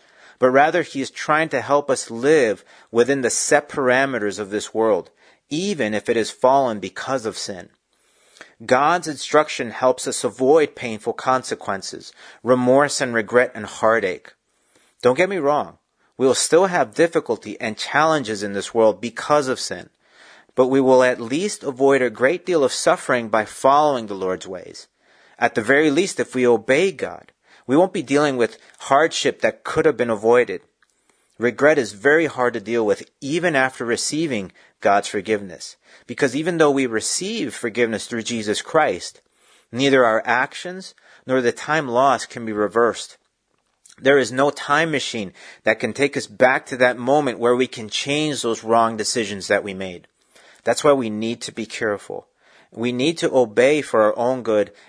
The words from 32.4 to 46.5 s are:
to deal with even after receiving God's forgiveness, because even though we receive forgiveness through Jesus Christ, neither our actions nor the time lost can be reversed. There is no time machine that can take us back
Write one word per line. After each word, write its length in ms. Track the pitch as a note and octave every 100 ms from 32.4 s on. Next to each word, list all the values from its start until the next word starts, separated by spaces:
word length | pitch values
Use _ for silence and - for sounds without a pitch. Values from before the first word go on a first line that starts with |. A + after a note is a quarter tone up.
| B2
to 60 | A#2
deal 260 | G2+ A#2 G#2
with 240 | G2 - _
even 360 | C3 E3+ F3 C#3
after 280 | C3 -
receiving 680 | A#2+ A2+ - D3 E3 A2 F#2 - _ _
God's 280 | G#2+ G2+ -
forgiveness, 680 | G#2+ F#2+ G#2 G2 D#2 - - _ - -
because 300 | A#2+ C#3 C3+
even 220 | D#3+ E3
though 120 | D3+
we 160 | C#3 C3
receive 680 | A2 - - F#3 A3+ C3+
forgiveness 540 | - A#2+ A2 A#2 G#2 -
through 160 | A#2
Jesus 400 | A2 A#2+ G#2 G2+
Christ, 600 | - D#3 C#3+ F2 - - _ _ _ _ _
neither 320 | A#2 C#3 C3+
our 180 | A#2+ A2
actions 680 | A#2+ A#2+ C#3+ - F3+ F#3 F#3 - _ _ -
nor 140 | C3
the 100 | A#2+
time 380 | - - D#3+ C3+
lost 400 | A#2 C#3 A#2 -
can 180 | B2 A2+
be 60 |
reversed. 640 | G#2 G2+ A2+ A#2 - - - _ _ _ _ _ _ _ _
There 200 | B2+ C#3
is 120 | A2+
no 200 | B2+ C#3+
time 400 | - - D3 E3
machine 420 | C#3 - A#2 F#2+ - - -
that 160 | A2 A2
can 120 | A#2
take 240 | G#2+ C#3 B2
us 100 | -
back 400 | G2+ B2+